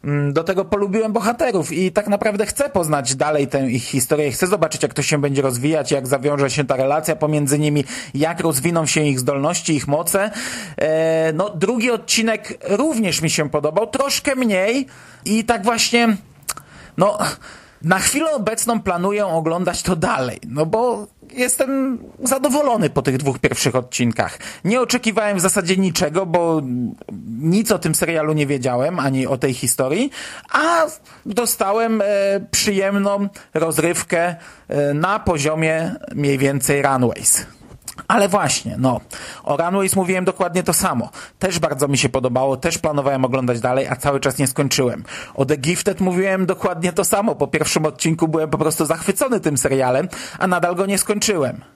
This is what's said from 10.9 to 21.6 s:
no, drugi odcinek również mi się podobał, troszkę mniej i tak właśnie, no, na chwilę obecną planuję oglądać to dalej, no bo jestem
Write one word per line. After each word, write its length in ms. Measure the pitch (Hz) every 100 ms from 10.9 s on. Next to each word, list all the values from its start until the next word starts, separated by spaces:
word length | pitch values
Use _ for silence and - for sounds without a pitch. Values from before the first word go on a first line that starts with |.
| 160 160 160 160
no, 160 | 156 202
drugi 420 | 165 196 240 247
odcinek 680 | 226 233 226 226 214 - - -
również 520 | 202 302 254 202 -
mi 80 | 156
się 200 | - 147
podobał, 380 | 151 147 156 214
troszkę 480 | 262 277 - - 262
mniej 520 | 247 190 196 254 269 - - - -
i 200 | 220 226
tak 180 | 233
właśnie, 540 | 202 226 - 233 233 202 - - - - - - - -
no, 200 | 190 - - - - - - -
na 180 | 160 190
chwilę 320 | 196 277 311
obecną 500 | 294 208 220 - 226
planuję 440 | - 175 185 208 202
oglądać 580 | 165 160 170 180 170
to 120 | - 175
dalej, 440 | 156 226 127 - -
no 180 | 135 160
bo 420 | 220 247 214 208 _ -
jestem 680 | - 247 -